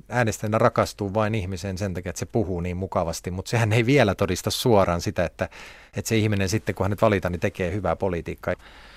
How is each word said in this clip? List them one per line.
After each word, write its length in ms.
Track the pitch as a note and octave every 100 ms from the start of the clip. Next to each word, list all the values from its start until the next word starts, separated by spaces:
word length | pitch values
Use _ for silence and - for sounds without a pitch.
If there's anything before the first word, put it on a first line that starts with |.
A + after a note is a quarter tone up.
| -
äänestäjänä 500 | A#2 A2+ - A2 A2
rakastua 560 | A#2 - G2+ - G2+
vain 200 | G2+ G#2+
ihmiseen 440 | A2 F#2 F#2 G2+ F#2
sen 160 | G2+
takia, 160 | F2+ F2+
että 100 | -
se 60 | -
puhuu 340 | A#2+ F2 F2+
niin 160 | F2 F2
mukavasti, 540 | F#2+ G2 E2 - -
mutta 180 | F2+ -
sehän 240 | A#2 A2+
ei 140 | A#2 A#2
vielä 280 | C#3 G#2+
todista 360 | F2+ F#2+ F2+ -
suoraan 500 | - C3 G#2 F2 F2
sitä, 240 | G#2 F#2
että, 240 | E2+ - F#2+ - - - - -
että 120 | -
se 80 | A2+
ihminen 320 | G#2+ G2+ F#2+
sitten, 260 | G#2+ -
kun 100 | G2
hänet 180 | F#2+ G2+
valitaan, 300 | A2+ G2 F2
niin 80 | F2
tekee 320 | G#2 - F2+
hyvää 240 | G2+ F2+ E2
politiikkaa. 580 | G2 F2 D#2 E2+ - F2+ - - -